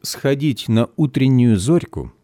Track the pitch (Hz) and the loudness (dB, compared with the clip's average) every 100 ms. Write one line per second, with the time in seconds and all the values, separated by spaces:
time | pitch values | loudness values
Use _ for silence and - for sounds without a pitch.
0 | - - 135 139 151 120 - 113 120 - | -14 -6 -4 -2 -2 -4 0 0 0 -2
1 | 147 139 131 127 120 104 107 170 - 76 | -2 0 2 4 4 2 2 -2 -2 -12
2 | 60 _ | -14 _